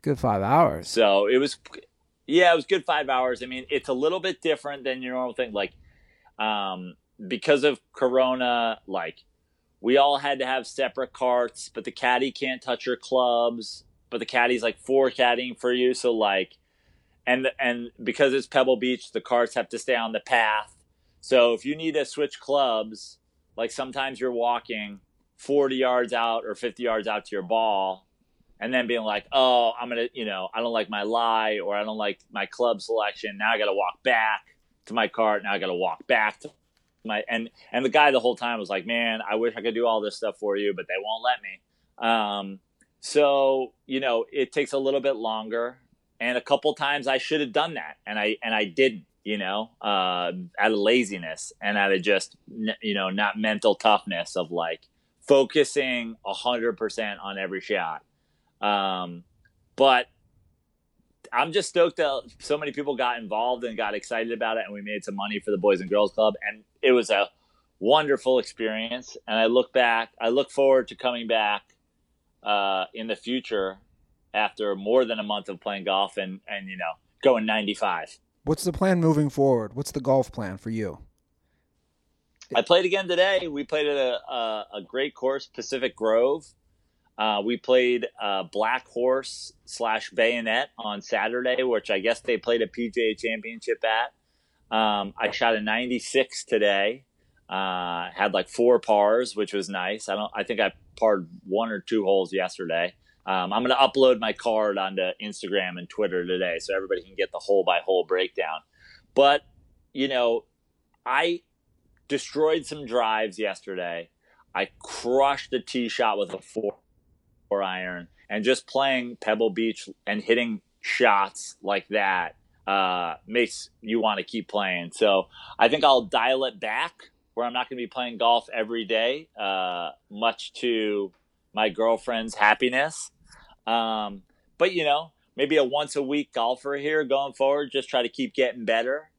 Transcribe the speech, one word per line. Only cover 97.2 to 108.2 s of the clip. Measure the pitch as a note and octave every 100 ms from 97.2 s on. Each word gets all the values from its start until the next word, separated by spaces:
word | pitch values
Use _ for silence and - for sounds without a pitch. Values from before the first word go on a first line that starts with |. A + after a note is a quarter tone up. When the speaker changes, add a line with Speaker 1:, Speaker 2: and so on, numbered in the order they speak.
| _ _ _
Speaker 2:
Uh, | F#2 F#2+ F2+ F2+ E2+ F2
had, | F2 G2+
like, | F#2+ F#2
four | - A#2+ A#2+
pars, | - G#2 G#2 A2+ B2+
which | G#2 G2+
was | G2+ F#2
nice. | G2 F#2 G#2+ -
I | G2+
don't, | G#2 G#2+
I |
think | G2 A2+
I | G2+ - _ -
parred | A2+ G2+ E2 F2 -
one | G2 A2+
or | G#2
two | - A2
holes | F#2+ G2 F2+
yesterday. | F#2+ F#2 - F2 E2 F2 _ _ _ -
Um, | F#2+ F2+
I'm | G#2
gonna | B2
upload | B2+ C3+ - C3 A#2
my | A2
card | G#2 A#2 A2 G#2+ G2
onto | F#2+ F#2+ F#2 -
Instagram | G#2+ G#2 F#2+ G2+ F#2 F2
and | F2
Twitter | - G2+ F2+ F2
today | F#2 F2+ E2
so | -
everybody | F#2+ F#2+ F#2+
can | F2
get | F#2+ F#2+
the | F2
hole | - G2+
by | F2+ F2
hole | E2 F#2 E2
breakdown. | F#2